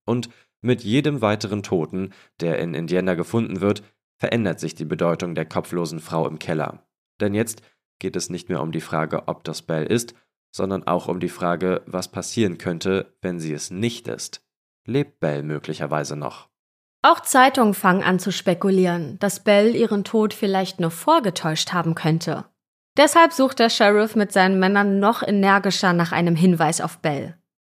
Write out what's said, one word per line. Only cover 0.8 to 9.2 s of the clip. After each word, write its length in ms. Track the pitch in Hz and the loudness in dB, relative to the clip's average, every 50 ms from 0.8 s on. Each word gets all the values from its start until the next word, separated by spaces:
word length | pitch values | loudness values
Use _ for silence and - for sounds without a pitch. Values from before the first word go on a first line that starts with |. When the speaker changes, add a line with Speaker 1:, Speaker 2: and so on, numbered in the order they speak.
| - | 0
Speaker 1:
jedem 380 | 101 117 147 147 151 147 127 | 0 0 2 2 0 0 0
weiteren 400 | 113 104 104 104 - 95 104 101 | 0 0 0 0 -2 -4 -6 -6
Toten, 500 | - - 98 87 76 - - 92 95 95 - - _ _ _ - | -2 -2 -2 -2 -2 -2 -4 -6 -6 -8 -10 -16 _ _ _ -6
der 180 | 85 82 76 - | -4 -2 -2 -2
in 160 | 85 85 73 | -4 -4 -6
Indiana 400 | 78 85 80 90 90 92 92 87 | -6 -4 -2 -2 0 0 0 -2
gefunden 480 | 80 82 - - 117 110 - 92 90 | -2 -4 -2 -2 -2 -2 -4 -4 -2
wird, 200 | 98 101 104 104 - _ _ _ _ _ _ _ | 0 0 0 -2 -6 _ _ _ _ _ _ _
verändert 420 | - - - 120 107 92 80 - | -4 -2 -2 0 0 -2 -4 -4
sich 140 | 80 80 - | -8 -10 -8
die 100 | - 80 | -8 -8
Bedeutung 500 | 78 78 80 87 85 82 80 90 87 82 | -6 -4 -2 0 0 0 -2 -4 -6 -6
der 120 | 80 80 | -6 -6
kopflosen 540 | - - 92 82 - 87 87 85 73 82 78 | -4 -6 -6 -6 -4 -4 -6 -4 -6 -8 -10
Frau 260 | - - - 80 73 | -10 -6 -4 -2 -2
im 120 | - 78 78 | -4 -6 -6
Keller. 480 | - - 82 78 73 50 - - _ _ _ _ _ _ _ - | -6 -4 -4 -4 -4 -6 -8 -14 _ _ _ _ _ _ _ -4
Denn 140 | 104 101 101 | -4 -2 -2
jetzt 280 | 107 117 113 - - - _ _ _ _ _ _ - | -2 -2 -4 -6 -12 -18 _ _ _ _ _ _ -10
geht 160 | 92 92 - | -8 -6 -6
es 140 | 90 - - | -6 -6 -6
nicht 180 | 87 85 - - | -8 -10 -8 -6
mehr 140 | 90 67 | -6 -4
um 100 | 73 82 | -4 -4
die 80 | 80 82 | -6 -8
Frage, 480 | - - 82 78 80 76 85 76 | -6 -4 -4 -4 -2 -2 -4 -6